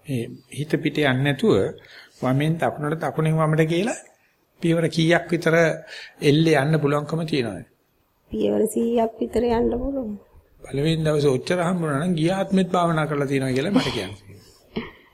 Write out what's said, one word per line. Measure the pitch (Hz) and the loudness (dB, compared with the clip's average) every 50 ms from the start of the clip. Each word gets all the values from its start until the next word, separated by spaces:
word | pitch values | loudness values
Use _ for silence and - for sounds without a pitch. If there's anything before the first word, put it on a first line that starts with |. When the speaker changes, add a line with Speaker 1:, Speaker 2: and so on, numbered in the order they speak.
Speaker 1:
මේ | - - 135 117 120 127 127 - - - | -10 -6 -6 -4 -6 -6 -10 -16 -20 -14
හිත | - 123 151 - 160 | -10 -10 -6 -2 -2
පිට | 143 156 151 - - | 0 0 0 0 0
යන්නේ | - 135 127 127 | 2 2 2 2
නැතුව | 139 143 143 - 226 214 139 98 101 147 - - - - - - - - _ | 2 0 0 2 4 4 4 4 2 0 -4 -8 -18 -20 -20 -20 -20 -20 _
වමෙන් | - 131 127 131 139 147 160 165 160 | -4 -2 0 0 2 2 0 0 0
දකුණට | 139 117 - - 147 147 160 160 | -2 -2 -2 -2 -4 -4 -4 -4
දකුණෙන් | 165 143 - 160 156 156 160 | -4 -4 -2 0 0 0 2
වමට | 160 160 156 156 156 160 156 | 2 2 2 2 2 2 2
කියලා | 170 170 208 247 311 - - - _ _ _ _ _ _ _ _ _ - | 2 0 -2 -2 -4 -8 -12 -20 _ _ _ _ _ _ _ _ _ -4
පීවර | - 165 165 170 165 147 | 0 0 0 2 0 0
කීයක් | - 165 160 165 170 165 170 - | 0 2 2 4 4 2 2 0
විතර | 175 160 - 165 160 170 165 151 - - - - - - - - - - | -2 0 0 2 4 4 4 2 0 -4 -10 -16 -18 -18 -18 -18 -8 0
එල්ලේ | 131 147 143 156 160 160 151 | 2 4 4 6 6 4 4
යන්න | 139 135 151 160 151 | 4 4 2 2 2
පුළුවන්කම | 143 139 147 147 147 - 160 160 170 | 2 2 0 0 -2 -4 -4 -4 -4
තියෙනවද? | 156 160 139 117 110 95 87 - _ _ _ _ _ _ _ _ _ _ _ _ - | -2 -2 -2 -2 -4 -6 -10 -14 _ _ _ _ _ _ _ _ _ _ _ _ -8
Speaker 2:
පියවර | - 220 208 202 208 208 220 | -4 -2 0 0 2 0 0
සීයක් | 208 - 233 233 233 233 233 226 220 - | 0 0 -2 0 0 0 0 0 0 -2
විතර | - 240 226 - 220 240 | -6 -6 -4 -2 -2 0
යන්න | 240 226 233 240 226 | 0 0 0 0 0
පුළුවන්. | 233 247 254 277 277 269 240 214 202 202 - _ - - - _ _ - | -2 -2 -4 -4 -4 -6 -6 -8 -10 -12 -14 _ -20 -20 -20 _ _ -20
Speaker 1:
පළවෙනි | - - 135 135 147 160 165 160 156 | -14 -8 -4 -2 0 0 0 0 0
දවසේ | 151 151 147 143 143 | 0 2 2 2 2
ඔච්චර | 131 127 - - 180 180 | 2 0 0 -2 -2 0
හම්බුණා | 170 170 190 175 165 156 139 135 | 0 0 0 -2 -2 -2 -2 -2
නම් | 170 185 180 | -2 -2 0
ගිය | 156 156 170 | 0 0 0
ආත්මෙත් | 190 196 190 190 196 190 185 180 | 0 -2 -2 0 2 2 2 2
භාවනා | 190 180 170 170 165 156 151 | 2 2 2 2 2 0 0
කරලා | 147 151 143 143 | -2 -2 -2 -2
තියෙනවා | 135 139 135 135 131 | 0 0 0 0 0
කියලා | 127 131 135 104 101 | 0 0 0 0 0
මට | 131 131 131 | 0 0 0
කියන්න. | 117 113 95 95 104 - - - - - - - - _ _ _ - 220 - - - - - _ | -4 -6 -6 -8 -10 -16 -20 -20 -20 -20 -20 -20 -20 _ _ _ -10 -10 -10 -10 -14 -20 -20 _